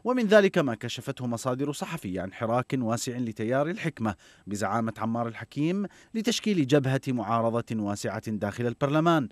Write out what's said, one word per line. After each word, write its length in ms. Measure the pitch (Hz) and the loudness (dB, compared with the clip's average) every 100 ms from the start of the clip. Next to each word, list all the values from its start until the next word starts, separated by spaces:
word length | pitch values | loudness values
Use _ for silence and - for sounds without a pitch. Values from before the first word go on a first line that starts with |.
ومن 220 | 226 254 214 | -2 0 6
ذلك 320 | 214 190 180 | 8 8 4
ما 180 | 139 113 | 2 0
كشفته 520 | 120 - 139 135 123 | -6 -8 -8 -6 -4
مصادر 440 | 117 131 127 143 | -2 -2 -2 -2
صحفية 500 | 139 185 165 101 90 | -4 -6 -6 -4 -4
عن 120 | 92 | -6
حراك 420 | - 110 120 - 135 | -4 0 0 0 -2
واسع 400 | 113 117 - 123 | 0 -2 -4 -4
لتيار 520 | 117 107 110 131 151 | -6 -4 0 0 0
الحكمة 460 | 202 170 - 110 95 - - - | -2 -6 -2 -4 -4 -12 -18 -10
بزعامة 460 | 101 101 110 113 107 | -4 0 0 -2 -4
عمار 300 | 110 120 117 | -4 -2 -4
الحكيم 580 | 110 117 139 156 196 196 - - | -8 -10 -4 -2 -2 -6 -10 -10
لتشكيل 540 | 220 220 - 220 190 131 | -4 -2 -2 0 0 4
جبهة 340 | 147 131 135 - | 4 4 0 0
معارضة 580 | 123 101 117 113 117 - 110 | -2 0 2 2 0 -2 -2
واسعة 480 | 101 104 113 104 117 | -2 -2 -4 -4 -4
داخل 360 | 107 104 110 120 | -2 -2 -2 -2
البرلمان، 600 | 120 139 156 170 160 113 | 0 0 2 4 4 0